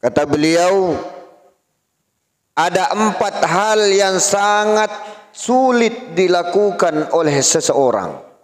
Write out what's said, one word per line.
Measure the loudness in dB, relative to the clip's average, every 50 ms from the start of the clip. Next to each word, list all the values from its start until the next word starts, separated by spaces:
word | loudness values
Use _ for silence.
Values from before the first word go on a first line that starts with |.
| -2
kata | 0 0 0 0
beliau, | 0 0 0 2 2 2 2 2 2 2 2 0 0 -2 -4 -6 -12 -16 -18 -20 -20 -20 _ _ _ _ _ _ _ _ _ _ _ _ _ _ _ _ _ _ _ _ _ _ _
"ada | _ -2 -2 0 0 0 0 0
empat | 0 0 0 -2 0 -2 -4 -4 -2 -2 -2
hal | 0 0 0 0 2 2 2 2 2 2
yang | 2 2 2 0 0
sangat | 0 0 0 0 2 2 2 2 2 2 2 0 0 -2 -4 -12 -14 -16 -18 -20 -20 _
sulit | _ -14 -4 0 0 2 2 2 2 2 2 0 -2 -6 -14 -6
dilakukan | -2 0 2 2 2 0 0 0 0 0 0 0 0 0 0 0 0 -2 -4 0 0
oleh | 0 0 2 0 0
seseorang. | 0 0 0 0 0 0 2 2 2 2 2 0 -4 -6 -10 -12 -16 -20 -20 _